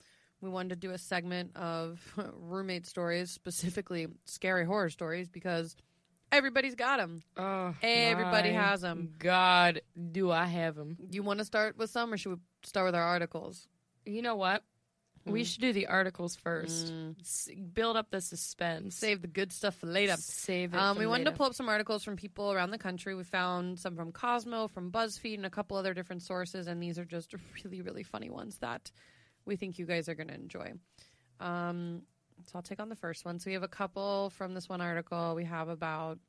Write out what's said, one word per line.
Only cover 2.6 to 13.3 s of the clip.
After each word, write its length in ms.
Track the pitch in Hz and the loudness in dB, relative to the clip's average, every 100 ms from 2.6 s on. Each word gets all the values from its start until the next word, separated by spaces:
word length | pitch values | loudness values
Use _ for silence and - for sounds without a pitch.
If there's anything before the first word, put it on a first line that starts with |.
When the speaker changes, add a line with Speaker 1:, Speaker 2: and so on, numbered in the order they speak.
| 190 180 175 | -2 -4 -4
Speaker 1:
stories, 460 | - 175 170 180 | -2 0 0 -2
specifically 760 | - - 170 170 190 185 175 160 - - | -6 -6 -2 -2 -2 -4 -4 -4 -8 -14
scary 400 | - 185 185 170 | -4 2 2 4
horror 240 | 208 175 | 2 2
stories, 400 | - 165 170 180 | -2 -4 -4 -6
because 480 | 175 180 170 165 - _ _ _ _ _ | -6 -2 0 -2 -8 _ _ _ _ _
everybody's 420 | 285 269 254 269 247 | 6 6 4 2 2
got 240 | 240 269 | 2 4
'em. 240 | 180 165 - - | 2 -4 -10 -6
Speaker 2:
Oh, 380 | 190 190 180 170 | -2 0 -2 0
Speaker 1:
Everybody 720 | 226 233 233 226 220 214 208 | 4 6 6 6 6 6 6
Speaker 2:
my 40 | 214 | 6
Speaker 1:
has 220 | 202 196 | 4 4
'em. 300 | 175 170 165 156 | 0 -4 -6 0
Speaker 2:
God, 600 | 170 185 185 180 175 170 - - 170 | 4 8 10 10 10 6 -4 -10 -6
do 200 | 170 185 | 2 4
I 140 | 165 175 | 4 2
have 300 | 175 165 151 | 2 0 -2
'em. 200 | 151 170 190 | -8 -10 -8
Speaker 1:
You 120 | 185 | -4
wanna 220 | 202 202 214 | 0 0 0
start 320 | 220 214 - | 2 2 0
with 140 | 220 | -2
some, 200 | 240 233 | 0 0
or 60 | 208 | -2
should 160 | 196 | -4
we 60 | 180 - _ | -6 -8 _
start 240 | - 202 185 | -4 2 4
with 80 | 175 | 4
our 80 | |
articles? 680 | 170 175 170 | 4 2 0